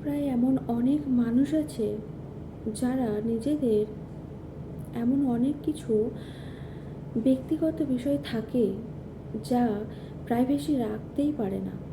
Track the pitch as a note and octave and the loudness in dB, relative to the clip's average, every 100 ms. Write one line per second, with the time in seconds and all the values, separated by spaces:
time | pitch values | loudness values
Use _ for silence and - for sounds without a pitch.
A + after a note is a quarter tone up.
0 | D4+ C#4+ C#4+ A#3+ B3+ C4+ - A#3 B3 D4 | 0 0 2 4 4 4 2 2 4 4
1 | C#4+ A#3+ A3+ B3 C#4+ D#4 D4+ - G#3 G#3 | 4 2 4 4 4 2 0 -2 -2 -2
2 | - - - - - - A3 A3 B3 C4 | -8 -10 -10 -10 -12 -8 -6 -2 0 0
3 | A#3 G#3 A3+ A3+ C#4 D4+ B3+ G#3 G#3 - | 0 0 0 0 2 2 4 4 2 -4
4 | - - - - - - - - - A#3+ | -10 -12 -12 -12 -12 -12 -10 -10 -8 -2
5 | A#3+ C#4 C4+ A#3 C4 D4+ - D4+ - G#3+ | 2 4 4 4 2 0 -2 -4 2 2
6 | A#3 - - - - - - - - - | 2 -2 -10 -12 -12 -10 -10 -10 -10 -10
7 | - A#3 C4 C4 - D#4 D#4+ D#4 C#4 B3 | -6 0 4 4 2 0 2 2 0 0
8 | C#4+ C#4+ - A3+ A3 B3+ G3+ G3 - - | 2 0 0 -4 0 2 2 2 -6 -10
9 | - - - A3+ - B3 A#3+ G3+ G#3+ - | -10 -12 -8 -6 0 2 4 2 -4 -8
10 | - - - A#3+ C4 C#4+ D4+ C#4 G#3+ G#3+ | -10 -8 -2 2 4 2 2 2 2 -2
11 | - - D4 - G3+ F#3+ F#3+ - - | -6 0 2 2 0 -2 -4 -6 -8